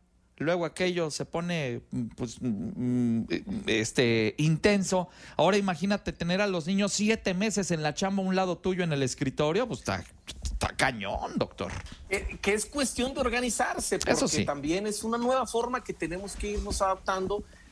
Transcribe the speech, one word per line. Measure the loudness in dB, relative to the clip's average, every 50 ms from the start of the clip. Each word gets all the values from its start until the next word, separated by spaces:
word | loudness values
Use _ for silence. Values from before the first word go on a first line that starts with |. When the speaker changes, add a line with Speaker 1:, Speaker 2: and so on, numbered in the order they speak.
| _ _ _ _ _ _ _
Speaker 1:
luego | -4 0 2 2 2 2
aquello | 0 0 0 0 2 2 2 0 -2
se | -2 -4 -6
pone, | -4 -4 -4 -2 -2 -2 0 0 -2 -2 -4 -6 -6 -4 -4 -4 -4 -4 -4
pues, | -6 -6 -6 -4
mm, | -2 -2 -2 -2 -2 -6 -4 -2 0 0 2 2 4 4 2 2 0 0 -4 -4 -4 -4 -6 -4 -2 0
este, | 0 0 0 0 2 2 4 4 4 4 2 2 0 2
intenso. | 2 2 2 4 4 4 4 4 2 2 0 0 0 -2 -6 -18 -20 -6 0 2
Ahora | 4 6 6
imagínate | 4 4 2 0 0 0 0 0 0 -2 -4
tener | -6 -4 -2 0 2 2
a | 2 2
los | 0 -2 0 0
niños | 2 2 2 2
siete | 2 2 2 2 2 2 2 0 0
meses | 0 0 0 0 0 0 0
en | 0 0 0
la | -2 -2
chamba | 0 0 0 0 0
a | 2
un | 2 2
lado | 2 4 2 0 0
tuyo | 0 0 0 2 2
en | 0
el | 2 2
escritorio, | 0 0 0 0 -2 -2 0 2 2 2 4 2 0
pues | 0 -4 -6
está, | -4 -2 -2 -4 -4 -8 -16 -20 -18 -16 -12 -6 -6
está | -4 -4 -2 -2 -2 0
cañón, | 2 0 0 0 0 -4 -4 -4 -4 -4 -4 -2 -2
doctor". | -2 -2 -2 -6 -6 -6 -6 -8 -10 -12 -14 -14 -8 -4
Speaker 2:
Eh, | -4 -2 -2 -4 -8 -4
que | 0 0 0
es | 0 0
cuestión | -2 -2 -2 0 0 0 0 -2 -2 0
de | 0
organizarse, | -2 0 0 0 0 0 0 0 0 0 -2 -4 -2 -2 -2
Speaker 1:
Eso | 0 2 2 2 4
Speaker 2:
porque | 2 2
Speaker 1:
sí. | 2 0 0
Speaker 2:
también | 0 -2 -2 -2 -2 0 0 0
es | -2 -4 -4 -4
una | -2 -2 0
nueva | 2 2 2 2 0 0
forma | 0 -2 0 0 -2 -4 -6
que | -6 -8
tenemos | -6 -4 -4 -4 -6 -8 -8 -8
que | -6 -6 -4
irnos | -2 -2 -2 -2 0 2
adaptando, | 2 2 2 0 -2 -2 -2 0 0 -2 -2 -4 -6 -8 -16 -20 -20 -20